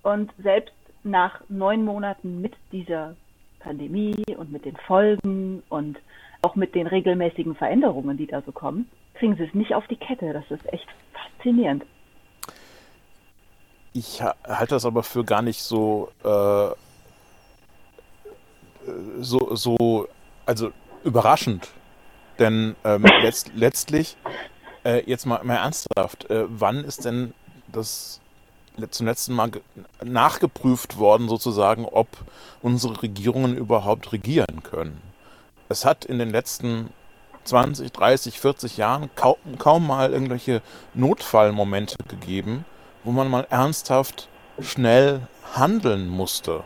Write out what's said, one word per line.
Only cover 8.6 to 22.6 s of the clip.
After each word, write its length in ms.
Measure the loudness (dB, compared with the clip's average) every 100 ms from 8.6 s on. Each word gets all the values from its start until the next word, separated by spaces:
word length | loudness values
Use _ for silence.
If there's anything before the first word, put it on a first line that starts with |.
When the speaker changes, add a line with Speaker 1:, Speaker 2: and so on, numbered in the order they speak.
| -8 -6 -8 _ _
Speaker 1:
kriegen 220 | -2 -2 0
sie 80 |
es 100 | -2
nicht 200 | -2 0
auf 120 | -2 -4
die 80 | -12
Kette. 360 | -8 -6 -6
Das 180 | -8 -8
ist 220 | -10 -10
echt 140 | -12 -14 -20 -20
faszinierend. 720 | -20 -18 -6 2 2 2 -2 -6 _ _ -20 _ _ -18 -18 -20 -20 -20 _ _ -20 _ _ _ _ _ _ -12
Speaker 2:
Ich 300 | -12 -10 -6
ha-, 120 | -6 -6 -6
halte 280 | -4 0 0
das 80 | 0
aber 160 | -2
für 220 | -2 -4
gar 180 | 0 0
nicht 200 | 0 -4
so, 480 | -2 0 2 0 -4 _
äh, 460 | 0 2 4 2 0 -4 -14 -20 -20 _ _ -20 _ _ _ -20 -20 -20 _ -20 -20 -20 _ _ -20 -16 -12 -12 -10 -10
so, 340 | 0 0 0
so, 540 | -2 0 2 4 2 -4 -14 -20 -8 -4
also 240 | -2 -4 -8 -20 -6
überraschend. 640 | 0 2 4 2 2 -6 -10 -20 -20 -20 -20 -20 -20 2
Denn, 380 | 2 2